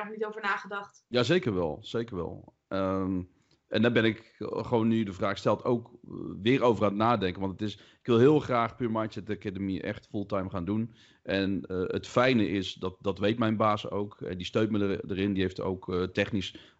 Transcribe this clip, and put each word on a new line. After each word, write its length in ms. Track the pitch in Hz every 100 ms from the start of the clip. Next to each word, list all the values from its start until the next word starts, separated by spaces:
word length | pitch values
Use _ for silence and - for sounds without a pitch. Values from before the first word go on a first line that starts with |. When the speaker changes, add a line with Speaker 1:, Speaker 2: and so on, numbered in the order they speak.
Speaker 1:
nog 60 | 208
niet 140 | 220
over 180 | 214 214
nagedacht? 640 | 208 208 190 202 196 _ _
Speaker 2:
Ja, 140 | 120
zeker 320 | 117 180 131
wel. 240 | 92 82 73
Zeker 340 | - 117 117 92
wel. 360 | 82 98 - _ _
Ehm, 520 | 95 95 95 95 92 90 _ _ _ _
en 140 | 110
daar 100 | 117
ben 120 | 117
ik, 300 | 113 110 - -
eh, 260 | - - 113
gewoon 220 | 120 113
nu 140 | 113
de 100 | 101
vraag 260 | 92 104 98
stelt, 260 | 123 104
ook, 260 | - 117 113 -
eh, 60 | - - - 87
weer 200 | 101 135
over 200 | 120 101
aan 40 | 104
het 80 | 101
nadenken. 420 | 113 117 92 90
Want 120 | 98
het 100 | 90 107
is, 60 |
ik 320 | 104 - _ -
wil 120 | 117
heel 200 | 131 151
graag 380 | 113 123 117 -
Pure 160 | 120
Mindset 380 | 113 110 - 98
Academy 480 | 98 104 95 98 92
echt 260 | - - -
fulltime 400 | 107 101 98 92
gaan 140 | 98
doen. 300 | 85 110 113 - - _
En, 400 | - 95 98 95 -
eh, 160 | 92 92
het 200 | - -
fijne 420 | - 127 123 90
is, 260 | 98 92
dat, 220 | - 92 -
dat 180 | 98 95
weet 200 | 101 120
mijn 180 | 110 107
baas 340 | 107 107 -
ook. 300 | 101 104 -
En 160 | - 90
die 100 | 90
steunt 240 | 110 110
me 80 | 107 101
er, 240 | - -
erin. 220 | 92 101
Die 100 | 95
heeft 180 | 92 -
ook, 280 | - 92 -
eh, 100 | 90
technisch, 520 | 92 - 101 104 90 - -